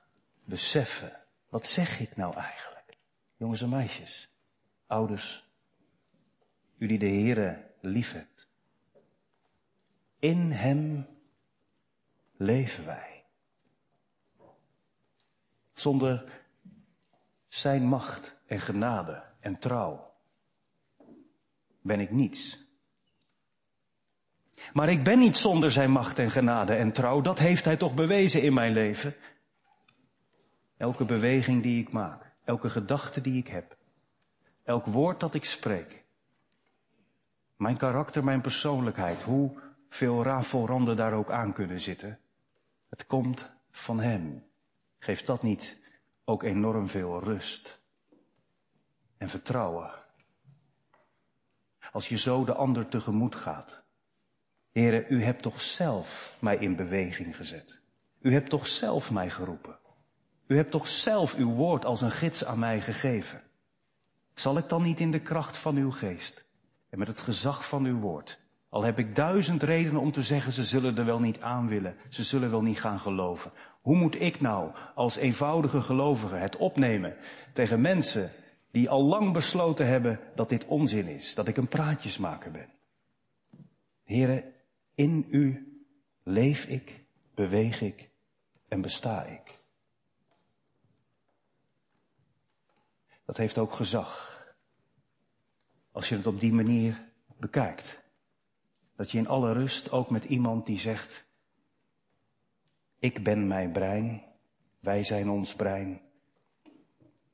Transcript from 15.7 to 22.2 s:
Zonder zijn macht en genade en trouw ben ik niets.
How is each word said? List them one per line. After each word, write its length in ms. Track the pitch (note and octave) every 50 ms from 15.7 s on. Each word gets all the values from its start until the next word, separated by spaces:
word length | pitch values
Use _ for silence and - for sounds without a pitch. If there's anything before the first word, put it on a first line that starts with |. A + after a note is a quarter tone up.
Zonder 680 | _ - - D3+ C#3 C3+ C3 C3 B2+ A#2+ - - - - - _ _ _ _ - - - _ _ _ _ _ _ _ _ _ _ _ _ _ _
zijn 380 | - - - C#3+ C#3 C3+ B2+
macht 500 | B2 C3+ B2 - - - - - - - _ _
en 140 | - - G2
genade 640 | - - G2 G2+ A2 B2 A#2 G2+ F2 D#2+ D2+ - - - _ _
en 180 | - G#2 F#2+ -
trouw 560 | - B2+ B2 A#2+ G2+ D#2+ D2 - - - - _ _ _ _ _ _ _ _ _ _ _ _ _ _ _ _ _ - - - - - _ _ _ _ _ _ _ _ _ _ _
ben 200 | - G2 G#2+ G2+
ik 100 | G2+ F#2
niets. 480 | A2 C3+